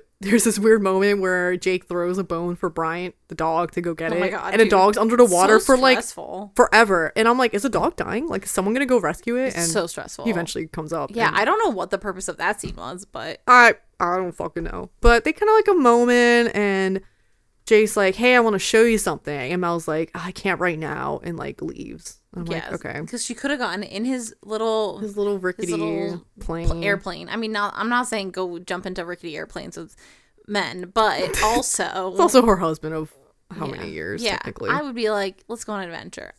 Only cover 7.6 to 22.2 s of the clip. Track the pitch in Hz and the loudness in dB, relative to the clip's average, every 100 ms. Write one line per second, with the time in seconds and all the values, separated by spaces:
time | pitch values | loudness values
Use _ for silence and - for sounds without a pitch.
7.6 | 269 180 330 - - 214 330 196 - - | -2 0 -2 -4 -6 -4 -4 -6 -4 -2
8.6 | 190 247 269 247 160 - 233 240 262 - | 0 0 2 2 0 -4 -4 -4 -2 -4
9.6 | 170 202 170 - - - 233 175 165 170 | -2 -2 -4 -8 -14 -6 -4 -4 -4 -8
10.6 | 160 - 151 165 143 220 214 170 233 415 | -10 -10 -8 -6 -6 -2 0 0 0 0
11.6 | 415 190 185 190 208 185 185 - 175 214 | 0 -2 -4 -6 -6 -8 -10 -4 -4 -4
12.6 | 175 - 110 180 - - 117 - - 247 | -8 -12 -12 -14 -14 -14 -12 -4 4 8
13.6 | 233 - _ - 175 185 180 - 170 170 | 6 4 _ -6 -4 -2 -4 -8 -10 -8
14.6 | 170 175 180 _ 233 233 302 - 415 440 | -10 -10 -14 _ 6 6 4 0 4 4
15.6 | 427 359 247 233 240 240 240 240 233 202 | 4 4 6 6 4 4 6 4 2 0
16.6 | 202 190 190 190 - _ _ _ _ _ | 0 0 -2 -4 -8 _ _ _ _ _
17.6 | - 214 214 214 190 190 247 247 226 196 | 4 4 4 2 0 2 4 4 4 0
18.6 | - 220 233 214 185 151 - 143 127 180 | 2 4 4 4 0 -4 -6 -8 -4 -4
19.6 | 175 170 165 156 165 175 175 - 196 160 | -2 -2 -2 -4 -4 -8 -12 -6 -4 -2
20.6 | 180 156 160 143 139 147 170 - 139 - | -2 -2 -6 -6 -6 -8 -8 -10 -10 -10
21.6 | - - - - - - | -12 -12 -14 -16 -18 -20